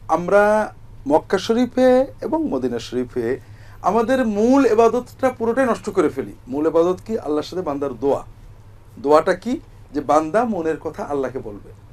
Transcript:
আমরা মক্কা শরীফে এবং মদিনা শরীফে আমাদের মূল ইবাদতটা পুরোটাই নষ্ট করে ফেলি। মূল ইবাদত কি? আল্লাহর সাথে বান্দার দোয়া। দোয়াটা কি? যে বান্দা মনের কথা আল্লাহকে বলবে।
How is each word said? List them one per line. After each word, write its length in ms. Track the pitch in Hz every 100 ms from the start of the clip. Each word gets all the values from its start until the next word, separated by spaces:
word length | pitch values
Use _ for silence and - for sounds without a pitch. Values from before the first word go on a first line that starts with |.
| -
আমরা 680 | 160 175 202 208 214 208 - - - -
মক্কা 300 | 156 - 190
শরীফে 680 | - 226 247 - 254 254 262 -
এবং 280 | - 320 311
মদিনা 300 | - 127 117
শরীফে 600 | - 127 123 123 113 131 - - - -
আমাদের 440 | 175 214 226 262 226
মূল 400 | 202 226 269 254
ইবাদতটা 640 | 214 233 220 - - 262
পুরোটাই 360 | 254 226 233 262
নষ্ট 240 | 214 -
করে 180 | 190 151
ফেলি। 240 | 135 104 - -
মূল 180 | 135 160
ইবাদত 320 | 160 170 180 -
কি? 120 | 220
আল্লাহর 240 | 139 151
সাথে 200 | - 170
বান্দার 280 | 165 139 143 120
দোয়া। 240 | 139 117 - - - - - - - -
দোয়াটা 360 | 139 151 156
কি? 260 | 180 233 294 - - -
যে 80 | 143
বান্দা 440 | 147 147 156 196
মনের 320 | 240 196 160 147
কথা 280 | 160 156
আল্লাহকে 340 | 175 143 131 123
বলবে। 320 | 110 101 - - -